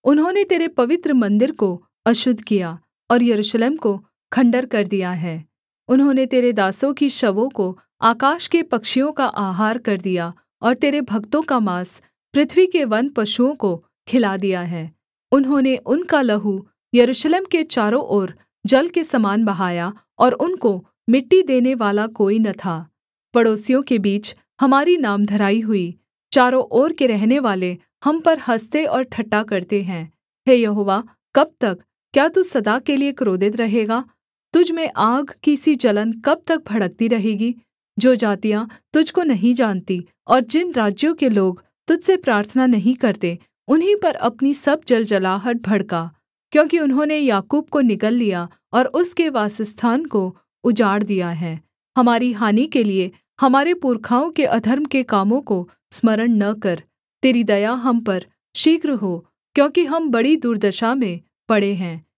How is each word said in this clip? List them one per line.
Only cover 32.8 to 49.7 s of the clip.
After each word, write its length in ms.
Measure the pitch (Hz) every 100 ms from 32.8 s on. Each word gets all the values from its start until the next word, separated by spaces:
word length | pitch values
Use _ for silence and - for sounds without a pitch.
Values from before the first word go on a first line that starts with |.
| - 277
लिए 160 | 277
क्रोधित 440 | 277 226 185 202 208
रहेगा? 480 | 226 226 214 233 247 _ _ _ _
तुझ 180 | 330 349
में 200 | 330 320 -
आग 380 | 214 254 285 -
की 140 | - 285
सी 180 | -
जलन 380 | 277 226 208 220
कब 300 | 220 - 330 -
तक 160 | 320 320
भड़कती 400 | 220 185 - 226
रहेगी? 460 | 233 208 202 226 233 _ _ _ -
जो 160 | 247
जातियाँ 540 | 247 220 202 214 208 226 - _
तुझको 300 | 302 320 -
नहीं 320 | 330 214 220
जानती 500 | 247 226 185 180 180 - _ -
और 140 | 254
जिन 320 | 254 311 359
राज्यों 420 | 269 214 202 302
के 140 | 330 262
लोग 340 | 208 190 180 _ _ -
तुझसे 280 | 330 370 370
प्रार्थना 500 | 285 208 208 262 254
नहीं 280 | 220 214
करते, 440 | 254 240 185 175 170 _ _ -
उन्हीं 280 | 311 370 415
पर 180 | 370
अपनी 400 | - 233 240 269
सब 260 | 277 - 311 -
जलजलाहट 720 | 233 220 202 190 190 233 240
भड़का, 540 | 196 208 202 170 165 _ _ _ _
क्योंकि 260 | 302 302 339
उन्होंने 400 | 294 262 302 302
याकूब 500 | 277 196 190 294 302
को 120 | 302
निगल 340 | 254 202 214
लिया 340 | 240 220 180 175 _ _
और 140 | 233 262
उसके 420 | 302 349 - 330
वासस्थान 760 | 262 208 214 214